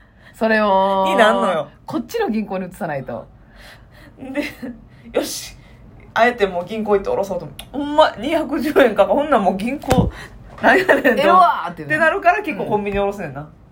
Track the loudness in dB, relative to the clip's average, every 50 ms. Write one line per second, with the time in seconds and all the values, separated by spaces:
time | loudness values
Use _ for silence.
0 | -20 _ _ _ -20 -20 -6 -2 0 2 2 2 2 4 4 4 4 2 2 2
1 | 2 2 4 4 6 4 4 2 0 0 -2 -2 -4 -8 -12 -20 _ -8 -8 -8
2 | -6 -6 -4 -4 -2 -2 -2 -4 -4 -4 -6 -6 -8 -8 -10 -8 -6 -6 -6 -6
3 | -8 -8 -10 -12 -12 -16 -20 -20 -20 -20 -20 -20 -20 -20 -20 -20 -20 -20 -20 -20
4 | -20 -20 -20 -16 -14 -8 -6 -6 -6 -6 -10 -14 -14 -14 -14 -16 -20 -20 -20 -20
5 | -18 -8 -4 -4 -4 -4 -6 -12 -12 -14 -18 -20 -20 -20 -20 -20 -20 -20 -20 -20
6 | -16 -6 0 2 2 2 2 2 -2 -2 -2 -4 -6 -6 -6 -6 -2 0 0 0
7 | 0 -2 -2 -2 -2 -4 -6 -8 -8 -10 -14 -18 -16 -10 -8 -6 -6 0 4 4
8 | 4 4 2 -2 -6 -4 -2 -2 -2 -4 -4 -4 -4 0 2 4 4 4 4 2
9 | 2 2 2 0 0 2 0 0 2 0 -2 -2 -4 -6 -6 -6 -4 0 0 0
10 | 0 0 -4 -10 -14 -18 -20 -20 -20 -20 -8 0 2 4 4 4 4 2 2 2
11 | 2 2 2 4 4 6 6 6 6 6 4 0 -4 -6 -8 -10 -6 -4 -2 2
12 | 2 2 2 2 2 2 2 2 0 -6 -6 -6 -4 -2 -2 -2 -2 -2 -2 -2
13 | -2 -2 -2 -6 -10 -10 -10 -12 -14 -14 -18 -20 -20 -20